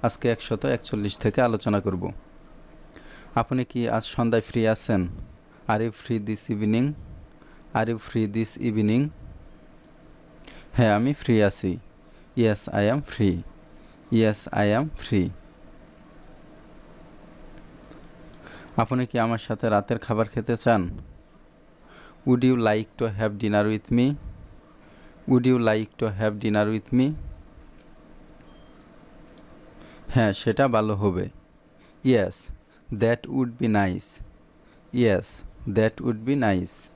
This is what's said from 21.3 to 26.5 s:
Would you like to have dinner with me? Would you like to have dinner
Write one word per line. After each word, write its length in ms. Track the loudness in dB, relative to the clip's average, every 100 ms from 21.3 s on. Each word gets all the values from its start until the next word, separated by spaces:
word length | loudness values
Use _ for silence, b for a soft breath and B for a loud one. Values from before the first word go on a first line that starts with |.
| -20 -20 _ _ _ B B B B 0
Would 160 | 2 4
you 60 | 2 2
like 200 | 0 -2 -4
to 60 | -4 -2
have 140 | -4 -2
dinner 220 | 0 2 2
with 140 | 0 0 2
me? 100 | 2 0 -8 -16 -18 -20 -20 -20 B B B B 0
Would 160 | 2 4
you 60 | 4 4
like 200 | 2 -2 _
to 40 | -4 0
have 140 | -2 0
dinner 220 | 0